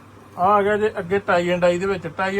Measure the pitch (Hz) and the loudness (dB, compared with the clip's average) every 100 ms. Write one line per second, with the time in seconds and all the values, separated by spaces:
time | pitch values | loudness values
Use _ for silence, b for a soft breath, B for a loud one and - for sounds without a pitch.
0 | - - - - 180 208 202 208 214 - | -20 -20 -14 -2 2 4 2 0 0 -4
1 | 175 196 202 180 175 180 175 175 196 190 | -4 -2 0 0 2 2 2 0 -2 -6
2 | 160 147 190 | -8 -6 -4